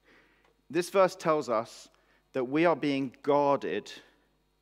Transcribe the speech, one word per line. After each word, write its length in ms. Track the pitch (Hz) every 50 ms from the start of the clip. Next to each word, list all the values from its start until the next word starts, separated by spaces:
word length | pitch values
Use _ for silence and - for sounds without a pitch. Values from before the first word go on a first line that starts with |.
| _ _ _ _ _ _ _ _ _ _ _ _ _ -
This 200 | 143 170 175 -
verse 260 | 190 196 185 180 180
tells 340 | - - 170 156 151 135 120
us 400 | 117 107 117 - - - - - _ _ _ _ _ _ _ _ -
that 100 | 131 127
we 220 | 127 139 156 170
are 100 | 175 160
being 400 | 131 156 147 139 135 139 120 - - -
guarded 680 | 147 143 147 143 139 139 - - 85 87 104 - - - - - _ _ _ _ _ _ _ _ _ _ _